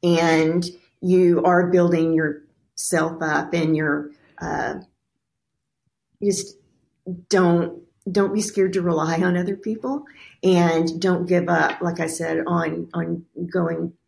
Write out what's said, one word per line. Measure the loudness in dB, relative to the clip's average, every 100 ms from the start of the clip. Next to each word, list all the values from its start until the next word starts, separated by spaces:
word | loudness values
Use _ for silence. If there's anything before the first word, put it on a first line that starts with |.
and | 2 2 4 2 2 0 -4 -10 _ _
you | 2 4 4 4
are | 4 4 4
building | 4 4 2 2
yourself | 2 0 -4 _ _ _ -10 -4 -2 -2 -4
up | -2 -2 -2
and | -2 0 0
you're, | 0 -2 -6 -16 _ -12
uh, | -8 -4 -6 -8 -14 _ _ _ _ _ _ _ _ _ _ _ _ _
just | -2 -2 -6 -16 _ _ _ _ -12 -12 0
don't, | 2 4 2 0 -8 _ _ -4
don't | 0 0
be | 0
scared | -4 0 0
to | 0
rely | 0 0 0 0
on | 0 0
other | -2 -6
people, | -6 -8 -6 -8 -10 -20 -20 _
and | 2 4 4 2 0 -2
don't | 0 0 2
give | 0 2
up, | 2 0 -2
like | -6 -4
I | -6
said, | -4 -4 -4 -2
on, | -2 -2 -6 -8
on | -8 -6 -6 -10 -12 -6
going | -2 -2 -4 -8 -10